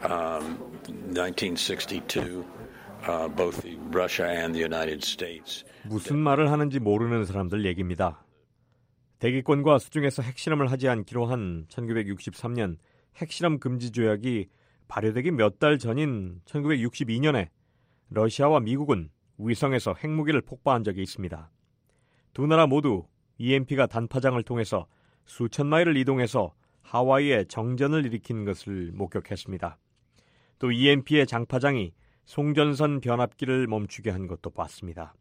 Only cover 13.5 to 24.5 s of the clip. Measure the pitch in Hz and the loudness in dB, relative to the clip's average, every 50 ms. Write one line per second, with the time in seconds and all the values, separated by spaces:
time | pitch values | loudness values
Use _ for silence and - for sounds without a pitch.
13.5 | 151 135 - 127 127 120 123 117 107 120 113 110 107 104 117 127 120 104 90 - | 0 0 -2 -4 -4 -4 -6 -4 -2 0 2 2 2 0 -2 -4 -4 -4 -4 -8
14.5 | _ _ _ _ _ _ _ - - 110 107 110 107 123 131 180 160 117 107 104 | _ _ _ _ _ _ _ -10 -6 -2 -2 0 0 0 -2 0 2 4 4 2
15.5 | - _ 156 147 151 127 113 113 117 147 156 143 120 104 92 90 90 87 - - | 4 _ 4 4 4 4 2 -2 0 0 0 -2 -2 -4 -6 -8 -10 -14 -12 -6
16.5 | - 147 143 151 151 123 117 120 - - 135 113 113 120 147 156 139 110 87 - | -4 -2 0 2 2 2 0 -2 -2 -2 -2 -2 0 2 2 2 2 2 0 -4
17.5 | _ _ _ _ _ _ _ _ _ _ _ _ - 107 110 110 - - 139 147 | _ _ _ _ _ _ _ _ _ _ _ _ 0 2 2 2 2 4 4 4
18.5 | 156 135 110 110 131 139 147 143 120 90 80 76 - _ _ _ _ - 107 117 | 6 4 4 2 0 0 2 0 0 0 0 -6 -12 _ _ _ _ -6 -2 -2
19.5 | 113 - 143 135 131 117 - 104 87 - - 156 156 156 147 151 156 123 - - | 0 2 2 2 2 2 0 -2 -4 -4 -4 -2 -2 0 0 2 2 0 0 -2
20.5 | 131 - - 139 127 117 104 104 90 95 92 - - - 92 82 82 78 78 - | -10 -2 0 2 2 2 0 -2 -4 -4 -6 -6 -6 -8 -8 -8 -8 -10 -14 -18
21.5 | _ _ _ _ _ _ _ _ _ _ _ _ _ _ _ _ - 131 139 151 | _ _ _ _ _ _ _ _ _ _ _ _ _ _ _ _ -4 -2 2 6
22.5 | 160 165 160 135 135 151 147 135 104 87 - - _ _ _ _ _ - 117 127 | 6 8 8 6 6 4 4 2 2 0 -2 -8 _ _ _ _ _ -6 0 2
23.5 | 135 135 127 - 143 135 123 - 113 113 117 - - 135 123 131 123 120 - - | 2 2 2 2 2 2 2 2 2 -2 -4 -2 -2 0 0 2 0 0 -2 -2